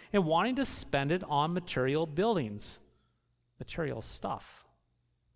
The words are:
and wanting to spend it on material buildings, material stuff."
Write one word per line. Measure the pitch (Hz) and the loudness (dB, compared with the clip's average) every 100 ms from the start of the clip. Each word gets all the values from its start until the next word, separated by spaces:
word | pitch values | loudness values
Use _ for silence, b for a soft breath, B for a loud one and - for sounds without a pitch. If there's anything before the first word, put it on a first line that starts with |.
| B | B
and | 208 | 2
wanting | 160 165 220 | 4 2 2
to | 262 | 2
spend | - - - 139 139 | 4 4 2 0 2
it | 180 | 0
on | - 143 156 | 0 2 2
material | 175 175 131 131 147 160 | 0 -4 -2 0 0 0
buildings, | 147 220 196 110 104 - - - _ _ _ _ _ _ - | 0 2 2 -2 -4 -8 -10 -14 _ _ _ _ _ _ -16
material | - - 147 117 | -10 -6 -6 -6
stuff." | - - 196 135 - - - _ _ _ _ _ _ | -8 -8 -6 -6 -10 -20 -20 _ _ _ _ _ _